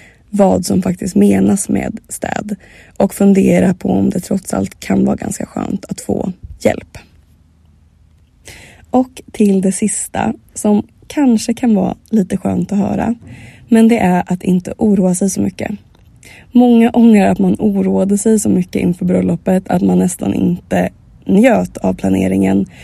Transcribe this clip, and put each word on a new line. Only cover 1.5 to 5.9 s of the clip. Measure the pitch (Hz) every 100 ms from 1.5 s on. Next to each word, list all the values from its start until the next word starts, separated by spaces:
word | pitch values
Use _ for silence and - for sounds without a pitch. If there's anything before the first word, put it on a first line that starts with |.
| 196 -
med | 208 - 214 -
städ. | - - - 208 208 - - - -
Och | 202
fundera | - 202 196 196 180 185
på | 185 196
om | 190 196
det | 196
trots | - 196 -
allt | - 196 -
kan | - 196 196
vara | -
ganska | - - 50
skönt | - - -
att | -